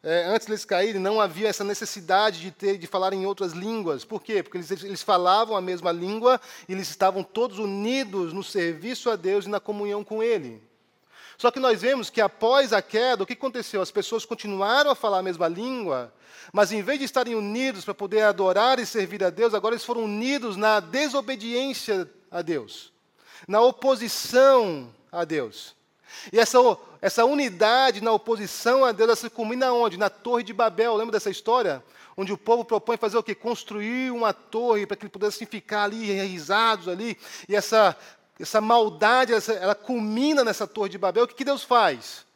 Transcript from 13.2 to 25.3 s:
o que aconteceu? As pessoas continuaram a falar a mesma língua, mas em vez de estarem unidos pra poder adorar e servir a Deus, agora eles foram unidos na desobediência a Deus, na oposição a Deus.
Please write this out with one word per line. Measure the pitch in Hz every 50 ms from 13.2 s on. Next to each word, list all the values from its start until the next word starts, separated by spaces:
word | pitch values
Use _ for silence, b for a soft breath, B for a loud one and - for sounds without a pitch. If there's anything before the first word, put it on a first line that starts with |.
o | 190
que | - 247
aconteceu? | - - 262 240 247 208 - - 196
As | 185 -
pessoas | - 208 185 - 226 226 -
continuaram | - 233 - - 208 196 190 196 208 240 277 294 294
a | 254
falar | - - 214 202 185
a |
mesma | 185 185 175 160 175
língua, | 165 170 180 226 254 262 247 214 175 139 127 120 117 _ B B B B B B B
mas | - 202 208 175
em | 208 214
vez | 196 202 285 277
de | 269
estarem | 240 - 262 247 240 233
unidos | 220 208 202 214 240 262 269 220 196 -
pra | - 190
poder | - 208 190 208 214
adorar | 214 214 196 175 196 185 180 196 220 254 262 247
e | 233
servir | - - 226 190 170 190 -
a | 190 180
Deus, | 160 - 233 233 214
agora | 208 185 220 233
eles | 226 -
foram | - 240 233
unidos | 226 214 208 208 233 262 285 285 226 226 196
na | 190 208 220 220 208
desobediência | 180 160 165 262 302 294 240 285 233 220 262 214 202 233 240 240 269 277 247 - - - 208 190 175 - _ _ _ _
a | - 175
Deus, | 170 160 165 143 110 101 - - - _ _ _ _ _ _ B B B B B B B
na | 190 214
oposição | 233 254 - - - 269 269 214 233 214 - - - - 233 254 269 277 269 254 220 190 165 143 127 117 110 _ _ _
a | - 170 170
Deus. | 156